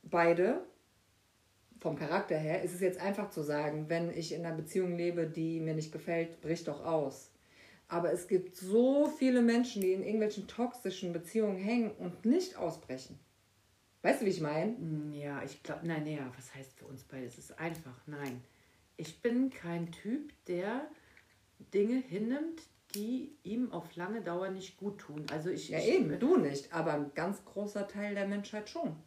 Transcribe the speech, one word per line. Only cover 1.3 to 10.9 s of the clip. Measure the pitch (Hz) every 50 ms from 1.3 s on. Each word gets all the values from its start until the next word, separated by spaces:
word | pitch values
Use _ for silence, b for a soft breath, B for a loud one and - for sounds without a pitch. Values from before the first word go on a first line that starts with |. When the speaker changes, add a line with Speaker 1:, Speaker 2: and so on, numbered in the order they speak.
| _ _ _ _ _ _ _ _ - -
Speaker 1:
vom | - 160 147 139
Charakter | 156 147 165 196 196 - 170 156
her | 156 151 160 160 165
ist | 170 -
es | -
jetzt | 190 180 185 -
einfach | 170 196 202 208 202 202
zu | - 160 151
sagen, | 147 147 147 151 151 151 151 156 151
wenn | 165 165 170 170
ich | - - 165 - 147
in | 160 170
einer | 170 160
Beziehung | 160 156 - - 190 185 180 175 170
lebe, | 175 175 170 170 165 156
die | 156 170 160 160 165 160
mir | 160 156 156
nicht | 160 156 -
gefällt, | - 160 - - 170 170 165 160 - -
brich | - 151 165 165 -
doch | - - - -
aus. | 165 160 156 143 131 - - - - _ b b b b b b b b b b b
Aber | 175 170 175 165
es | 151 175 - -
gibt | 196 180 185 - -
so | - 190 185 202 226 247 262 269 285 294 262 - -
viele | 262 262 254 247
Menschen, | 240 233 233 240 247 - - 208
die | 190 185 185
in | 190
irgendwelchen | 190 - 214 220 214 208 - 208 - -
toxischen | - - 240 247 - - - 190